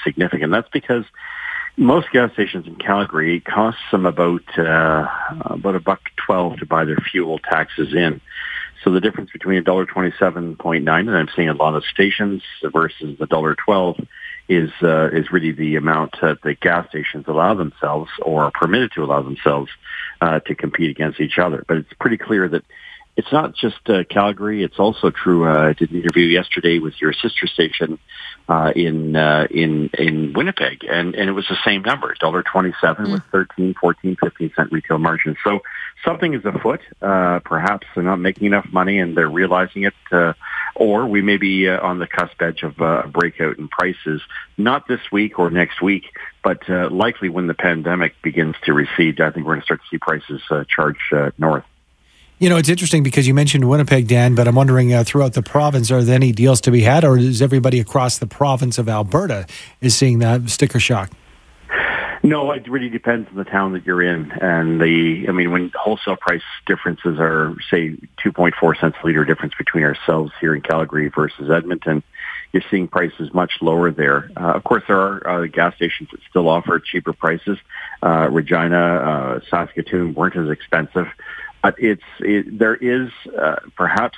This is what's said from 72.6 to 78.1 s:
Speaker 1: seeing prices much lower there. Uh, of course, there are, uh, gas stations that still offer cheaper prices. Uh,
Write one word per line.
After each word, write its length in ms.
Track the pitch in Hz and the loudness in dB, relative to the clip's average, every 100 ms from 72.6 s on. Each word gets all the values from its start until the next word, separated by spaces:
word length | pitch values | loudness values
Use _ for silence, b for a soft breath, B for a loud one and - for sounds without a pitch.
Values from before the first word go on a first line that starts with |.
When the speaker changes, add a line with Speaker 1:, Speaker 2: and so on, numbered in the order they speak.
| - | 0
Speaker 1:
seeing 160 | 98 90 | -2 0
prices 460 | 90 85 - 78 | -2 -2 -4 -4
much 200 | 90 85 - | -2 -2 0
lower 300 | 82 82 87 | 0 2 2
there. 400 | 76 71 71 - - | 2 2 0 -2 -4
Uh, 140 | 85 | -2
of 100 | 98 | 0
course, 200 | - 117 - | 0 0 2
there 100 | 98 | 2
are, 460 | 98 98 - 87 | 2 -2 -4 -2
uh, 20 | 82 | -2
gas 280 | 85 87 - | 0 0 0
stations 340 | 85 - 78 | -4 -4 -10
that 100 | - - | -18 -2
still 180 | 90 82 | 0 2
offer 320 | 85 90 85 | 2 2 -2
cheaper 320 | - - - | -2 -6 -4
prices. 460 | - 82 82 - 98 - B B B | -2 -2 -2 -4 -6 -8 B B B
Uh, 280 | 90 | 2